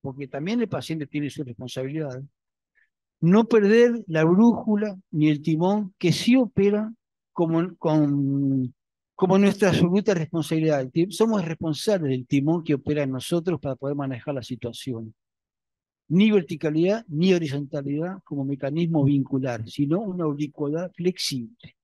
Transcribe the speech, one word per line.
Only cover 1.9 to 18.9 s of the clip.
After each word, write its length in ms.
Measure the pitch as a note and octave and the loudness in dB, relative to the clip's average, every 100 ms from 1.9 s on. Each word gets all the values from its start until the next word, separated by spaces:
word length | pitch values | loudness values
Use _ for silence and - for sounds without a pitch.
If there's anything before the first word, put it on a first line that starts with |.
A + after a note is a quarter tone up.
| D#3 D3 B2+ C#3 _ _ _ _ _ _ _ _ _ | -6 -8 -10 -14 _ _ _ _ _ _ _ _ _
no 240 | E3 G3+ A3 | 4 6 6
perder 580 | A3+ G3 A3+ A#3+ A#3 G3 | 4 6 6 6 2 -2
la 180 | D#3+ | 2
brújula 760 | D#3+ F3+ A#3 A3 - G#3 G#3+ F#3+ _ | 4 6 6 4 0 -2 -2 -8 _
ni 200 | D3+ D3+ | 0 2
el 100 | D3 | 2
timón 520 | D3+ D#3 F3+ G#3 G3 _ | 0 0 2 0 -4 _
que 160 | F3 | 0
sí 240 | - - B3+ | 2 4 4
opera 560 | A#3+ - G3+ G#3 A3 A3+ _ _ _ | 4 2 2 2 -4 -10 _ _ _
como, 440 | - E3 E3 F#3 - | -2 0 2 -2 -4
con, 1000 | E3 D#3 D3 C#3+ C#3 C#3 C#3 C3+ B2+ _ _ _ _ | 0 2 2 2 0 0 0 0 -4 _ _ _ _
como 240 | - F#3 F#3+ | -4 2 4
nuestra 300 | G3+ G3 G3+ | 4 2 2
absoluta 440 | E3 F3 F#3+ G#3+ | 4 2 2 0
responsabilidad. 760 | F3+ D#3 E3+ D#3 D#3+ D#3+ D3 C3 | -2 -2 -4 -2 0 0 0 -2
Ti-, 220 | E3 F#3 | -2 -2
somos 320 | - A3+ G#3+ | 0 0 0
responsables 680 | E3 D#3+ E3 D3 - G3 D3 | -2 -6 -6 -4 0 0 0
del 160 | C3 B2 | -4 0
timón 380 | C#3 C#3+ E3+ | 0 2 -2
que 100 | D#3+ | 0
opera 300 | C#3 - D3+ | -4 -2 -2
en 80 | C#3 | -2
nosotros 480 | C3 - E3+ E3+ D#3+ | -6 -4 -4 -2 -4
para 160 | C#3+ B2+ | -6 -6
poder 200 | C#3 C#3+ | -6 -4
manejar 380 | C#3 B2 D3+ | -6 -6 -8
la 80 | C#3 | -8
situación. 720 | A#2 A#2+ A#2+ A#2 C3+ A2+ A2+ _ _ _ _ _ _ _ _ _ _ | -8 -10 -10 -10 -10 -8 -10 _ _ _ _ _ _ _ _ _ _
Ni 220 | E3 G#3+ | 2 4
verticalidad 760 | G#3 D3+ D#3 D#3+ D#3 F3+ A3 A#3 | 4 0 -4 -2 2 2 0 -4
ni 240 | D3+ F#3 | 0 2
horizontalidad 880 | F3 D#3 C#3+ C#3 D3 C#3 C#3+ F3 F#3+ | 2 0 -6 -6 -8 -6 -6 -6 -10
como 200 | _ C#3+ | _ -6
mecanismo 600 | C3+ C#3 C#3 D#3 E3+ | -6 -4 -4 -2 0